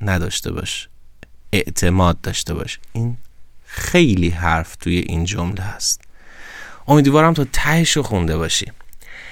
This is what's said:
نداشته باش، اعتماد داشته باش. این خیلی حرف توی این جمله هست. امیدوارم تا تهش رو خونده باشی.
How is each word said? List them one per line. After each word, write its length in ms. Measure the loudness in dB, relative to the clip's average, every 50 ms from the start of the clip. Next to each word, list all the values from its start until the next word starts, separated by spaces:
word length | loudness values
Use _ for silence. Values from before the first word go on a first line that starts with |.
نداشته 520 | -2 0 0 0 0 -2 -4 -6 -6 -6 -6
باش، 360 | -6 -6 -8 -8 -10 -10 -14 -18 -20 -20 -20 -20 -20 -20 -20 -20 -18 -8 -2 0
اعتماد 680 | 0 0 0 -2 2 2 4 4 6 4 4 2 0
داشته 340 | -2 -6 -6 -4 -4 -4 -4
باش. 240 | -6 -6 -8 -10 -12 -12 -10 -6
این 260 | -4 -2 -2 -4 -6 -8 -12 -14 -18 -18 -18 -18 -20 -18
خیلی 640 | -14 -10 -8 -6 2 4 6 6 6 6 4 2 2
حرف 480 | 0 0 0 0 0 0 -2 -4 -8
توی 200 | -8 -4 -2 -2 -2
این 260 | -2 -2 -2 -2 -2
جمله 380 | -2 -2 -4 -4 -4 -4 -4 -6
هست. 380 | -8 -8 -4 -4 -4 -4 -4 -6 -16 -20 -20 -20 -20 -20 -18 -18 -18 -16 -16 -16 -16 -16 -8 2 4
امیدوارم 460 | 6 6 6 6 6 6 6 6 4
تا 120 | 2 0 2 2
تهش 440 | 2 2 4 2 2 2 2 2
رو 60 | 0 0
خونده 340 | 0 0 0 2 2 0
باشی. 360 | 0 -2 -2 -2 -4 -4 -6 -12 -16 -16 -16 -16 -16 -16 -16 -18 -18 -16 -18